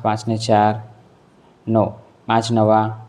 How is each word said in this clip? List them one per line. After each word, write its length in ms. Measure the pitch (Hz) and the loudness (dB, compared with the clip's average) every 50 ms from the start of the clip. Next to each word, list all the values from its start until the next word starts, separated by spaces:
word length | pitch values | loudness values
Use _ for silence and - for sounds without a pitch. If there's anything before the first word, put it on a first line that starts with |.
પાંચ 260 | - 110 107 110 - 117 | -4 -4 -4 -4 -4 -4
ને 100 | 113 110 | -4 -4
ચાર, 440 | 113 - 110 104 104 107 107 110 - - - - - _ _ _ _ _ _ _ _ _ _ _ - 113 | 0 2 2 4 4 2 0 -2 -8 -16 -20 -20 -20 _ _ _ _ _ _ _ _ _ _ _ -6 -2
નવ, 240 | 113 110 101 - - - - - _ _ _ | 0 0 0 0 -4 -10 -20 -20 _ _ _
પાંચ 260 | - 113 113 113 117 | -2 -2 0 0 0
નવા 540 | 117 113 107 107 110 110 110 110 110 - - | 0 2 2 4 4 2 2 -2 -4 -10 -14